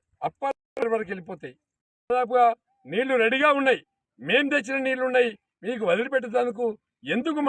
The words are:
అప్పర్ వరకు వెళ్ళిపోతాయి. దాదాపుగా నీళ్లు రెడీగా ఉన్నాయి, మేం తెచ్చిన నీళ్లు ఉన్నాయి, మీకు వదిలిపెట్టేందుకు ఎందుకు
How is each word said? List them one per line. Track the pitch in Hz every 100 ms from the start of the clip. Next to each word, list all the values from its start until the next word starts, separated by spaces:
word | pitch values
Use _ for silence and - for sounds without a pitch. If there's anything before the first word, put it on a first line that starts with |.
| _ _
అప్పర్ | - - 277 - _ - 233
వరకు | 226 196
వెళ్ళిపోతాయి. | 190 165 180 135 - _ _ _ _ -
దాదాపుగా | 247 233 247 233 226 _ _ 131
నీళ్లు | 190 262 254
రెడీగా | 226 262 302 277
ఉన్నాయి, | 269 226 - _ _ _
మేం | 147 247 285
తెచ్చిన | 285 214 269 262
నీళ్లు | 254 254
ఉన్నాయి, | 254 240 208 _ _ 196
మీకు | 247 196
వదిలిపెట్టేందుకు | 185 262 262 233 240 247 220 233 208 _ _ 131 208
ఎందుకు | 311 302